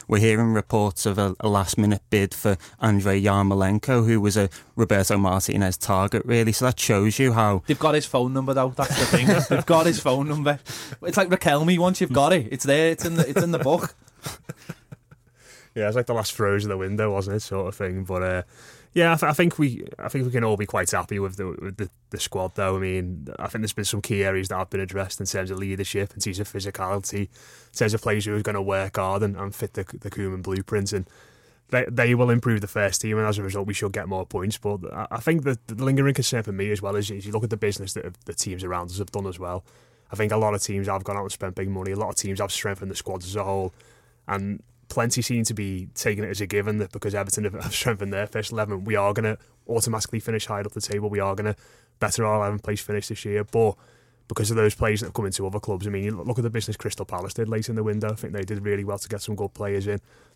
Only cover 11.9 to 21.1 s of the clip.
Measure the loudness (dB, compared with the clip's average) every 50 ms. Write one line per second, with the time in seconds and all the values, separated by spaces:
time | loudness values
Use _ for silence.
11.9 | 4 2 0 2 4 4 6 6 6 4 2 0 -4 -2 2 4 4 6 4 4
12.9 | 2 0 -2 0 2 2 2 4 2 2 2 2 0 0 2 2 2 2 2 -4
13.9 | -8 _ _ -20 _ _ -14 -14 -14 -12 _ -16 -18 -16 -16 -16 -18 -18 _ _
14.9 | -20 -20 _ _ -20 _ _ _ _ _ -20 -20 -20 -20 -20 _ -4 -2 0 2
15.9 | 2 0 0 0 0 -2 -2 -2 -2 0 2 2 2 2 0 -2 -2 -2 -2 -2
16.9 | 0 0 0 2 0 0 -2 -2 -2 -4 -4 -4 -4 -4 -4 -4 -4 -4 -4 -4
17.9 | -4 -4 -4 -4 -2 -2 0 0 0 -2 -4 -6 -14 -20 -20 -20 -20 -20 -20 _
18.9 | 2 4 4 4 4 4 2 2 4 4 4 2 4 2 0 0 0 -4 -10 -12
19.9 | -12 -10 -8 -4 -2 -2 -2 0 0 2 2 2 2 0 0 0 0 0 0 2
20.9 | 0 0 0 -2